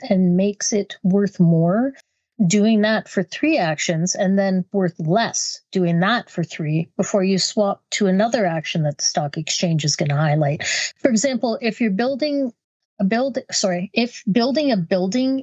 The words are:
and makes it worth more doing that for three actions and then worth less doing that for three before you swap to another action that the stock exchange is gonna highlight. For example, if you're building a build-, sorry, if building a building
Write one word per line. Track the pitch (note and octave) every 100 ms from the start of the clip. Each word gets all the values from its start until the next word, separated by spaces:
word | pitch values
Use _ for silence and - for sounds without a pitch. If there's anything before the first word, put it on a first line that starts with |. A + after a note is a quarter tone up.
| -
and | F#3+ F3+ F3+
makes | G3+ G3+ -
it | G#3 G3+ -
worth | F#3 G3 G3 -
more | E3+ E3 E3+ G#3 C4+ C4+ - _ _ - F3
doing | G#3 G#3+ G#3+
that | G#3+ A3 -
for | G3+
three | F3 - D4+ D4
actions | E3 D3+ - D#3+ F3+
and | - F#3+ G3
then | G3 F#3 F3+
worth | G3+ F3+ -
less | D#3+ G#3 G#3 - - - _
doing | F#3+ F3 E3+
that | F#3+ A#3+ -
for | -
three | D#3 - D3+ D#3 E3 -
before | F#3+ G3+
you | F#3 F#3+
swap | - A3 G3 - _
to | - G3
another | F#3+ A#3 B3
action | F#3 E3 - E3+
that | D3 D3
the |
stock | - F3 D3 E3
exchange | D#3 - F3 D#3+
is | D3+ -
gonna | D#3
highlight. | C#3+ D3+ D3+ C#3+ D3+ - - - -
For | C#4
example, | A3 C#4 B3+ A#3+ A3
if | A3+ G#3+
you're | A3+
building | F#3+ B3 C4+ D4+ C#4+ B3+ - _ _ _ -
a |
build-, | G3 A3+ C4+ B3+ -
sorry, | - G3 F3+ G3
if | A#3 B3 - -
building | A#3 A#3+ C#4 C#4+
a | G#3
building | E3 F#3 F#3+ B3 C4 C4+